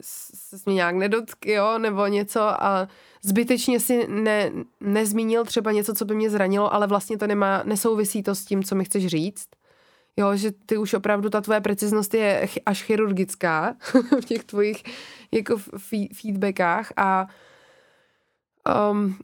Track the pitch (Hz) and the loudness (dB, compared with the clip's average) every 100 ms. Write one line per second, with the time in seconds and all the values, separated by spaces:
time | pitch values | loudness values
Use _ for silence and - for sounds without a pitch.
0 | - - - - - 196 - 190 175 185 | -16 -16 -16 -18 -18 -8 0 2 2 2
1 | 202 226 220 - 202 214 208 226 220 196 | 0 0 -4 -8 -2 2 2 2 0 0
2 | 202 202 208 233 214 - 196 190 190 - | 2 0 0 0 0 2 2 0 -2 -8
3 | - - 196 196 240 247 247 240 - 240 | -20 -10 0 2 2 2 2 0 2 2
4 | - 202 220 214 196 - - - 202 208 | 0 0 2 2 0 -4 -10 -8 -2 0
5 | 220 214 220 233 226 233 220 214 208 208 | 2 0 2 0 0 0 0 0 0 -2
6 | 214 214 220 208 190 202 208 208 202 202 | -2 0 0 2 2 2 2 2 2 2
7 | - 214 208 208 196 196 - 208 233 220 | 0 -2 0 2 2 2 0 0 0 0
8 | 202 214 196 196 - 190 190 196 190 202 | 0 -2 -2 -4 -2 -2 0 0 0 0
9 | 185 160 180 - - _ _ _ _ _ | 0 0 -2 -6 -16 _ _ _ _ _
10 | _ - 202 202 214 202 - 214 208 208 | _ -2 0 2 -2 -4 -4 -2 0 -2
11 | 208 208 208 214 208 214 208 202 208 214 | 0 0 2 -2 0 0 2 0 0 0
12 | 196 226 208 180 196 - - 196 - 214 | 2 2 2 2 0 -2 -2 -2 0 0
13 | 214 190 190 - 175 156 190 240 - 262 | 2 0 -2 -2 0 0 -2 -6 2 2
14 | 240 269 240 226 - 202 208 208 - 240 | 4 0 0 -6 -4 -2 0 -2 -10 -18
15 | - - - 226 202 226 - 202 - 214 | -18 -20 -4 -2 0 -4 -4 -16 -8 -6
16 | 202 - 214 196 202 190 175 185 220 - | -6 -8 -6 -2 -2 0 0 0 -2 -2
17 | 196 190 190 - - - _ _ _ _ | 2 2 0 -8 -20 -20 _ _ _ _
18 | _ _ _ _ _ _ - - 208 208 | _ _ _ _ _ _ 0 2 2 2
19 | 202 190 | -2 -4